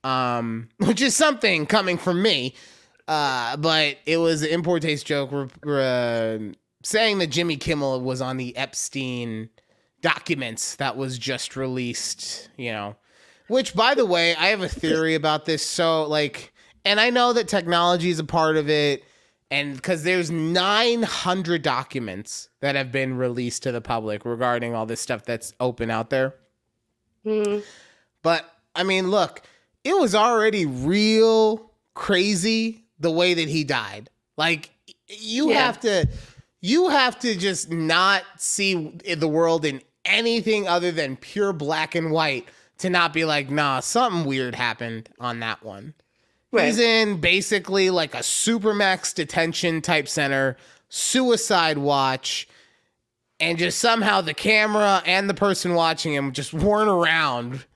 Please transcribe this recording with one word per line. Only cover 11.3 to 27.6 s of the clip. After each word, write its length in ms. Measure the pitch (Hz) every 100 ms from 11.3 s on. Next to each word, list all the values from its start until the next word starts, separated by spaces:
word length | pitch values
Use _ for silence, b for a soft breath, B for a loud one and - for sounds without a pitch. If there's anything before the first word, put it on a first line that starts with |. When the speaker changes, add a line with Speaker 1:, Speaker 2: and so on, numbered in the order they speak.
| 127 - 131
Speaker 1:
released, 920 | 131 127 123 120 - - - - - -
you 140 | 120
know. 240 | 107 101 104 b b b b _
Which, 260 | 247 247 180
by 180 | 233 277
the 100 | 220
way, 280 | 175 170 160
I 120 | 180
have 140 | 214
a 80 | 180
theory 440 | - 160 160 160
about 320 | 160 156 151 151
this. 180 | 156
So, 400 | - - 165 160 151
like, 480 | 151 147 - - b b b 196
and 140 | 208
I 100 | 233
know 220 | 247 247
that 140 | 233 220
technology 600 | 202 170 170 175 175 175
is 80 | 160
a 60 |
part 320 | 156 165 160 156
of 140 | 147
it, 340 | 151 147 139 b b b b _
and 300 | 139 143 147
'cause 200 | - 170
there's 280 | 156 185 165
nine 720 | 165 160 180 185 208 240 233
hundred 580 | 220 - 185 185 170 170
documents 840 | 147 123 135 131 113 92 107 - - _
that 140 | 139 139
have 180 | 131
been 240 | 135 131 127
released 460 | 127 120 120 -
to 100 | 135
the 80 | 120
public 420 | - 117 110 104
regarding 500 | 120 117 123 120 120
all 120 | 117 110
this 160 | 113
stuff 240 | - 117 -
that's 280 | 117 - _
open 320 | 127 120 113
out 180 | 113 113
there. 240 | 135 131 - _ _ _ _ _ _ _ _ 214
Speaker 2:
Hmm. 320 | 214 208 208